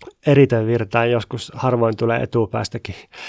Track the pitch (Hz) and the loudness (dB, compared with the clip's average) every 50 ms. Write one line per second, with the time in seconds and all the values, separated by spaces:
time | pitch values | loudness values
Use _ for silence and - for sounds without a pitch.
0 | - - - _ - 151 139 139 135 127 120 113 110 113 120 117 113 101 - 117 | -20 -20 -18 _ 2 4 6 6 6 4 2 0 0 0 0 -2 -2 0 0 0
1 | 117 120 120 117 - - - 110 - - - - 131 127 123 120 117 113 110 - | 2 2 0 0 -2 -4 -8 -10 -10 -10 -8 -4 -2 0 2 2 2 0 0 0
2 | 117 113 117 127 123 - - 120 110 98 - 113 98 - - 113 - - 92 - | 0 0 0 0 -2 -2 0 0 0 0 -2 -4 -4 -6 -8 -10 -10 -12 -14 -14
3 | - _ - - - | -16 _ -20 -18 -16